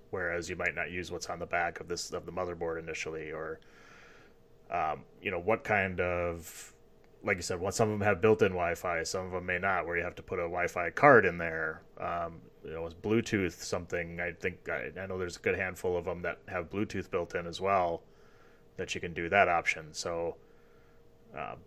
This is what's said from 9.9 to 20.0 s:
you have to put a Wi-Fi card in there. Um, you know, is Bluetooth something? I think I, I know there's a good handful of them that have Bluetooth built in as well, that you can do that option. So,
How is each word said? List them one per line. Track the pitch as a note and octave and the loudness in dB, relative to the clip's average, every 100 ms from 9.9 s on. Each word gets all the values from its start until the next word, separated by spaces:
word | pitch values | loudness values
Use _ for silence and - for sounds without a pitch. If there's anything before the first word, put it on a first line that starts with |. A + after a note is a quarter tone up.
| F2 | -2
you | |
have | F2 E2 | -2 -6
to | |
put | - F#2 | -6 -4
a | |
Wi-Fi | E2+ F2 F2 F2+ E2+ | -2 0 -2 -2 -4
card | - D3 A#2+ F#2+ | 6 10 10 8
in | E2+ | 2
there. | E2 D#2+ D#2+ E2 - - | -2 -4 -4 -8 -14 -8
Um, | F2 F2 E2+ E2+ - - | -4 -2 -4 -8 -18 -18
you | - | -10
know, | D#2+ E2 | -8 -8
is | |
Bluetooth | E2+ G#2 A2 A2+ G#2+ F2+ | -6 2 2 4 2 2
something? | - - F#2 E2+ F2 E2+ E2+ | -2 -4 -4 -4 -4 -4 -6
I | F2 | -6
think | E2+ F#2 E2+ - | -4 -6 -4 -6
I, | D#2 B1+ E2 | -6 -6 -8
I | F#2+ | -8
know | F#2 | -4
there's | F2+ - | -6 -2
a | |
good | G#2 F#2 | 0 0
handful | F#2 F2+ F#2 F2 | -2 -2 -2 0
of | |
them | E2+ F2 | -2 -4
that | F2 - - | -4 -6 -6
have | F#2 D#2+ | -6 -4
Bluetooth | G2 G#2 G2 - | -4 -2 -4 -4
built | F#2 E2+ | -4 -2
in | F2+ E2+ | -4 -6
as | E2 | -4
well, | F#2+ G2 F2 E2+ - - - - - - - - | 2 4 2 0 -8 -20 -20 -20 -20 -20 -16 -10
that | F2+ | -6
you | F2 | -6
can | F2 | -6
do | E2 E2+ | -4 4
that | G2 F2+ | 6 8
option. | E2+ - D#2+ D#2 | 6 2 -2 -6
So, | - | -8